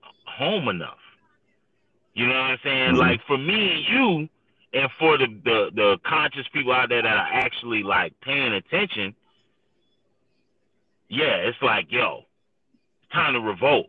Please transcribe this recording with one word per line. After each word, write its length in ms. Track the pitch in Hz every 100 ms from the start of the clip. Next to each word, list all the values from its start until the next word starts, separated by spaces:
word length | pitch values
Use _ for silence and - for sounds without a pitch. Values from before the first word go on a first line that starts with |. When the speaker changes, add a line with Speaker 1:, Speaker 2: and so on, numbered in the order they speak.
| - _
Speaker 1:
home 440 | - - 151 208 123
enough. 300 | 90 78 - - _ _ _ _ _ _ _ _ _ _
You 120 | 107 123
know 60 |
what 180 | 131 131
I'm 80 | 131
saying? 240 | 143 131 131
Speaker 2:
Mm-hmm. 100 | 127
Speaker 1:
Like, 220 | 131 120 -
for 100 | 135
me 360 | 151 214 196
and 100 | 160 147
you, 420 | 247 240 160 156 _ _ _ _
and 180 | 127 135 -
for 180 | 160 143
the, 100 | 127 107
the, 260 | 120 110 98
the 260 | 110 104 95
conscious 440 | - 156 151 139 127
people 200 | 151 123
out 160 | 127 123
there 140 | 120
that 140 | 113 104
are 160 | 80
actually, 520 | 120 127 - 120 107
like, 280 | 98 90 87 -
paying 320 | 135 139 127
attention, 600 | 101 - 170 208 110 95 - _ _ _ _ _ _ _ _ _ _ _ _ _ _ _ _ _ _ -
yeah, 280 | 123 151 95
it's 260 | 101 -
like, 240 | 131 107 82
yo, 320 | 120 104 - - _ _ _ _ _ _ _ -
time 220 | 170 151
to 60 | 123
revolt. 460 | 110 92 135 123